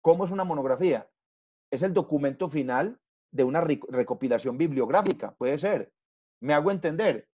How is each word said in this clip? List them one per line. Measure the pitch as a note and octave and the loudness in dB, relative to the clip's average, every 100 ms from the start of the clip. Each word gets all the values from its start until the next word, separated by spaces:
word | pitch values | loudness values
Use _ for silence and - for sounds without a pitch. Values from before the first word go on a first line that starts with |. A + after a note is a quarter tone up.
¿Cómo | D#3+ F3 F#3+ | 6 4 2
es | |
una | G3 | -2
monografía? | F#3 D3 C3 B2+ F3+ B2 - _ _ _ _ _ _ | -4 -2 0 2 2 0 -4 _ _ _ _ _ _
Es | C3 | -4
el | F#3+ | 0
documento | F#3 - D3 C#3 C3+ F3+ | 0 0 0 -2 -2 -4
final | D3+ B2+ B2+ F#3 B3 _ _ _ | -4 -2 -2 -2 -6 _ _ _
de | C#3 | 0
una | B2+ D#3 | 2 2
ric-, | E3 C#3+ - | 0 -2 -2
recopilación | B2+ A#2+ A#2 C3 A#2 B2+ B2+ | -2 -2 -2 0 0 0 -2
bibliográfica, | E3 C3+ A#2 F3 G3+ - G2+ _ | -2 0 2 2 0 -4 -8 _
puede | B2 C#3+ | -4 -2
ser. | F#3 F3 - _ _ _ _ _ | -2 -2 -4 _ _ _ _ _
Me | B2+ | 0
hago | D3 D#3+ | 2 2
entender | G3 E3 D#3+ G#3+ A2+ - | 0 -2 0 0 0 -8